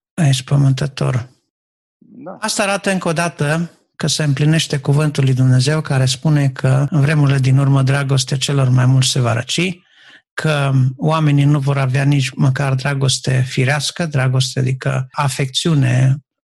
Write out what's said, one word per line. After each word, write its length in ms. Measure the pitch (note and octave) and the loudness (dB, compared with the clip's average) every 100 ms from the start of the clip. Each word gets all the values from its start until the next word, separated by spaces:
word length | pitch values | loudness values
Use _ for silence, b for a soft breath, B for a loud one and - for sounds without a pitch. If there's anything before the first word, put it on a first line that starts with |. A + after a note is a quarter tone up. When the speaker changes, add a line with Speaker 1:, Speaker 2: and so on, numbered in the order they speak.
| _ | _
Speaker 1:
Ești 300 | - D3 C3 | -2 0 0
pământător. 840 | - C#3+ C#3 C3 C#3+ - C#3+ B2+ - _ _ _ _ _ _ _ | 0 0 2 0 -4 -4 -4 -2 -6 _ _ _ _ _ _ _
Speaker 2:
Da. 380 | _ - - - | _ -20 -18 -10
Speaker 1:
Asta 220 | G#3+ - | -6 -2
arată 280 | G3+ G3+ G3+ | -2 -2 -2
încă 180 | F#3+ F3 | -2 -2
o 40 | |
dată 580 | D#3+ E3+ - D3 D#3+ E3+ - _ - | -2 -2 -2 -2 -2 -4 -10 _ -8
că 100 | D#3+ | -4
se 160 | - | -2
împlinește 580 | D3+ C3 D3+ D#3+ - C#3+ | -2 0 2 2 0 -4
cuvântul 440 | C#3 C#3+ D3+ D3 | 0 0 0 0
lui 100 | C3+ | 0
Dumnezeu 460 | B2+ C3 B2+ B2 D#3 | 2 4 4 2 -2
care 240 | D#3 C3+ | -2 0
spune 440 | C3 - E3 D3 C#3 | 0 -2 0 2 0
că 380 | C3 C3+ C3 C#3+ | 0 0 0 0
în 100 | D#3 | 0
vremurile 380 | C#3 D#3 C#3+ C#3 | 2 2 2 2
din 200 | C3 C3+ | 2 4
urmă 240 | C#3 C#3 | 4 2
dragostea 540 | C3 C#3+ C#3 C#3 - C3+ | 2 0 0 -2 0 -4
celor 320 | - C#3+ C3 | -2 0 2
mai 180 | B2+ B2+ | 2 4
mulți 220 | C3 B2+ | 2 2
se 120 | C#3 | 0
va 120 | A#2+ | 0
răci, 460 | A2+ - - F3+ F3+ B B B B _ | -2 -4 -4 -4 -4 B B B B _
că 380 | - D#3 D3 C#3 C3+ C3 C3 | -6 -2 0 0 2 0 0
oamenii 480 | D#3 D#3+ D3+ C#3+ | -2 2 2 4
nu 140 | C#3+ D3 | 4 2
vor 200 | C3+ C#3 | 0 -2
avea 260 | C3+ C3+ | 0 0
nici 260 | C#3 C#3+ B2+ | 2 2 0
măcar 440 | - C#3 C3 C#3 | 0 0 0 -2
dragoste 640 | C3 C#3+ C#3+ C3+ - - B2+ | -2 -2 -2 -2 -2 -2 -2
firească, 680 | B2+ - B2+ D3 - - E3+ | -2 -2 0 -2 -4 -6 -4
dragoste 540 | D3 C3 C3 B2+ - | -2 0 0 -2 -2
adică 460 | B2+ C3 C#3 C3 C3 | -2 -2 -4 -4 -6
afecțiune 1040 | - C#3 - C3+ B2+ F3+ D3+ B2 B2 C3 C#3 - _ | -4 -4 -2 -4 -4 0 0 2 2 2 0 -6 _